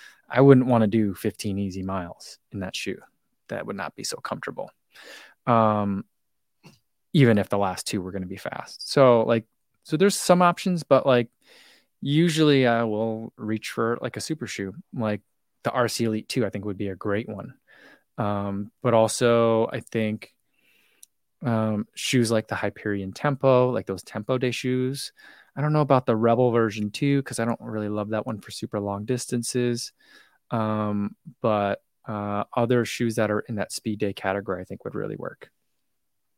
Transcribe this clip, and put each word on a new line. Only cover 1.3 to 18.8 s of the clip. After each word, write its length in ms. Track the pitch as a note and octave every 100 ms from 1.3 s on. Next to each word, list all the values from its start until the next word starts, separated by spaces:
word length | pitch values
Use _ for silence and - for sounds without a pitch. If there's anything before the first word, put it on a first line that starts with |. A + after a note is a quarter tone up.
| - G#2+ G2
easy 240 | G2 F#2
miles 560 | F#2 F#2+ F2 - - - _
in 80 | G2+
that 160 | F#2 -
shoe. 240 | - - - _ _ _ -
That 180 | G#2+ A2+
would 100 | G2+
not 180 | F2+ -
be 80 |
so 120 | - -
comfortable. 520 | - - - - - _ _ - - - - _ -
Um, 580 | A#2 A2 G#2+ G2+ G2 - _ _ _ _ _ - _ _ _ _
even 240 | E3 B2 G#2
if 100 | F#2+
the 80 | G2+
last 280 | G2 F2+ -
two 140 | G2+
were 100 | F2+
gonna 140 | F#2+ F#2
be 100 | F#2+
fast. 520 | - - - - -
So, 320 | - C3 A#2+
like, 220 | A2+ A#2 - _ _ _
so 120 | - D#3
there's 200 | G3 -
some 260 | - F3+
options, 400 | F3+ F3 G3 F3
but, 240 | - C3 C#3
like, 220 | B2 A#2 _ _ - - _ _ _
usually 640 | C#3 D3 F3 D#3 D3+ C#3 B2+
I 180 | A#2
will 480 | A#2 G#2+ A2+ A2 A#2 -
reach 340 | G#2+ G#2+ -
for, 280 | - A2+ A#2+
like, 140 | B2 -
a 40 |
super 260 | - D#3+ A#2
shoe, 280 | - G2 F#2+ -
like 300 | C#3 A2 G#2 - _ _ _
the 60 | A2+
R 160 | B2+ A#2
C 160 | -
Elite 240 | A#2 G#2+ -
two, 160 | C3+ G#2
I 40 |
think 140 | G2+
would 140 | G#2 F#2+
be 100 | G2+
a 80 | F#2+
great 320 | G#2+ G2+ A#2
one. 260 | G#2 G#2+ - _ _ - - _ -
Um, 520 | G#2 G2+ G2+ G2 G#2 _